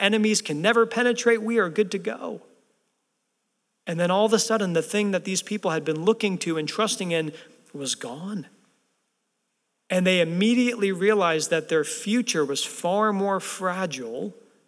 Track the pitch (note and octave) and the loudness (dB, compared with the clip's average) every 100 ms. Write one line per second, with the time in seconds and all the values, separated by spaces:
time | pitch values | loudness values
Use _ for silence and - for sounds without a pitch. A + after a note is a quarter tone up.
0 | G3 G#3+ G#3+ G#3+ - D3+ F#3 A#3 A3+ A3+ | 2 4 4 2 0 0 2 4 2 2
1 | A#3+ A#3+ A#3 A#3 G#3+ A#3 F3+ E3 G3+ G3 | 0 2 2 2 2 0 0 0 0 -2
2 | F#3 A3+ - - - _ _ _ _ _ | -6 -8 -8 -10 -14 _ _ _ _ _
3 | _ _ _ _ _ _ _ _ - E3+ | _ _ _ _ _ _ _ _ -6 -2
4 | F3 F#3 G#3+ G#3+ - A3 G3 E3 D#3+ G#3 | 2 2 4 2 2 0 0 0 0 0
5 | G#3 F#3 F#3+ F#3+ - G#3 F#3+ D#3+ D3 D#3 | 0 0 -2 -4 -4 -4 -2 -2 -2 0
6 | F3 A3+ G#3 F#3 - D#3+ D3+ - G#3+ - | 2 2 2 -2 -2 -4 -4 -2 -2 -2
7 | F#3 E3 D#3 D3+ - - _ D3 C3+ - | -2 -2 -2 -6 -16 -20 _ -10 -8 -8
8 | B2 C3+ F#3 G#3 C3 _ _ _ _ _ | -8 -10 -8 -8 -10 _ _ _ _ _
9 | _ _ _ _ _ _ _ _ - F#3 | _ _ _ _ _ _ _ _ -2 2
10 | F#3 F3+ E3 F3 G#3+ A#3+ B3 A#3 G3 F3+ | 4 4 2 2 4 4 2 2 0 2
11 | G3 G#3+ F3 D#3+ D3+ E3 D#3 D#3+ D3 - | 2 4 4 2 0 -2 0 0 0 -4
12 | G3+ A#3 A#3 E3+ C#3 C#3 - - E3+ G3 | -2 0 2 0 0 -2 -6 -4 -2 2
13 | G#3+ G3 G3+ F#3+ - - F#3 F3+ F#3 D3 | 2 0 0 -2 -4 -6 -4 -4 -4 -6
14 | A#2 C3 G3 - - _ | -8 -8 -8 -10 -20 _